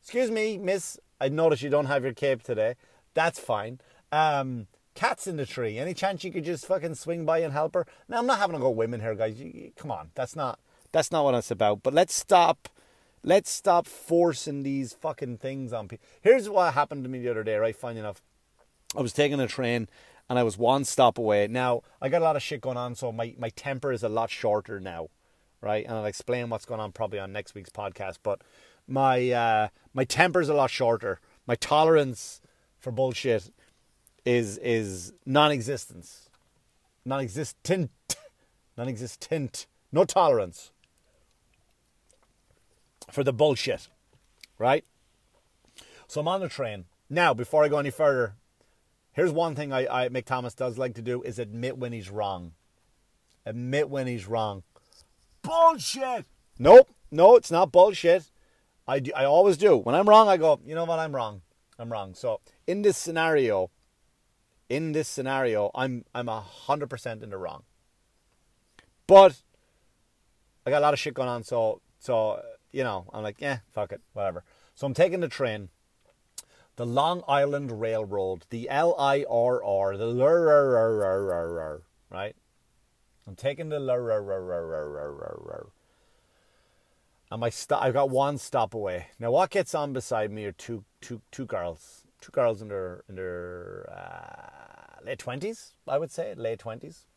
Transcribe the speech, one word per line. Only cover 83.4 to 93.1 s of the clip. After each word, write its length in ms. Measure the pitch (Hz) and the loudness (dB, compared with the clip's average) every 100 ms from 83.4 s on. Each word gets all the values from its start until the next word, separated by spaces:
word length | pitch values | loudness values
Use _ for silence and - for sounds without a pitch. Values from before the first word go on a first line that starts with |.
| 131 143 160 | -6 -6 -6
the 120 | 151 | -6
lurrrrrrrrr. 1900 | 135 123 120 110 101 95 90 87 82 80 76 73 73 71 50 50 50 50 50 _ _ _ _ _ _ _ _ _ _ _ _ _ _ _ _ | -2 -2 0 -2 -2 -6 -4 -6 -4 -6 -6 -8 -10 -10 -12 -12 -14 -14 -16 _ _ _ _ _ _ _ _ _ _ _ _ _ _ _ _
And 120 | 113 | -6
my 80 | 117 | -6
sto-, 260 | - - 147 | -6 -4 0
I've 140 | 135 | 2
got 180 | 123 139 | 2 0
one 280 | 131 139 143 | 2 0 -2
stop 360 | - 135 113 | -6 -4 -2
away. 340 | 113 101 90 90 _ | -4 -6 -6 -10 _
Now, 120 | 117 | -2
what 180 | 131 185 | 0 2
gets 260 | 196 170 160 | 0 -2 -4
on 160 | 147 | -4
beside 400 | 131 - 117 107 | -6 -6 -4 -4
me 140 | 107 104 | -6 -10
are 80 | |
two, 320 | 92 - 117 98 _ | -12 -12 -12 -12 _
two, 200 | - 120 _ | -16 -16 _
two 160 | - 127 | -14 -10
girls. 600 | 104 87 82 - - _ _ | -6 -6 -8 -16 -20 _ _
Two 100 | - | -10
girls 300 | - 123 107 | -2 0 -2
in 80 | 107 | -8
their, 340 | 101 92 87 - | -10 -8 -12 -16